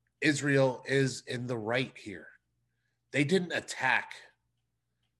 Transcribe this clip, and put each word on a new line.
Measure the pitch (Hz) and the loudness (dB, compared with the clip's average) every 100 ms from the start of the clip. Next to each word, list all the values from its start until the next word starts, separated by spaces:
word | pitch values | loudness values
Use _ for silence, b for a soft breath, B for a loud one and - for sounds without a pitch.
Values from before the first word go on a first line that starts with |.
| _ _ | _ _
Israel | 151 143 143 139 131 123 - | 0 2 2 4 4 0 0
is | 139 131 117 - | 2 2 -2 -8
in | 123 123 | -8 -6
the | 117 | -6
right | 107 127 117 | -2 -2 -4
here. | - 107 87 - - _ _ _ _ _ _ _ | -8 -14 -14 -16 -20 _ _ _ _ _ _ _
They | 135 | -2
didn't | 143 190 175 | 2 2 0
attack | 135 - - 131 110 - - - _ _ _ _ _ _ _ _ | -6 -6 -2 2 2 0 -12 -20 _ _ _ _ _ _ _ _